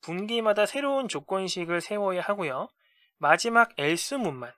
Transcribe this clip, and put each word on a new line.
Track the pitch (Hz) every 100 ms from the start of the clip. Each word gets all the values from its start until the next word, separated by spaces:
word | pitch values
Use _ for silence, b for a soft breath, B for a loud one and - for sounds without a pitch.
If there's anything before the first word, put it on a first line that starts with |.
분기마다 | - 175 208 233 220 208 208
새로운 | 277 285 277 247
조건식을 | 151 143 190 190 185 170 175
세워야 | 165 208 202 180
하고요. | 165 202 165 131 196 _ _ _ _ _
마지막 | 147 170 233 233 233 -
else | 143 170 - 277
문만 | 208 135 120